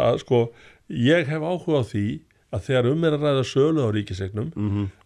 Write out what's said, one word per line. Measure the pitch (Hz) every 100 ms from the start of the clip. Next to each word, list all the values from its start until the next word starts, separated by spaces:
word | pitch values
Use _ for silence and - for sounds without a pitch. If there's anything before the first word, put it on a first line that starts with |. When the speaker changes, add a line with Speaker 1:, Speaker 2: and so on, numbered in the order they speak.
| 120
Speaker 1:
að, | 135
sko, | - 120 117 - - _ -
ég | - 120 170 139
hef | 156
áhuga | 156 180 175 147
á |
því | 113 107 104 151 - _ _
að | 104
þegar | - 131 123
um | 156
er | 165
að | 147
ræða | 147 135
sölu | 127 135 147 160
á | 117
ríkisegnum, | 107 104 95 95 104 147
Speaker 2:
Mhm. | - 104 101 98 -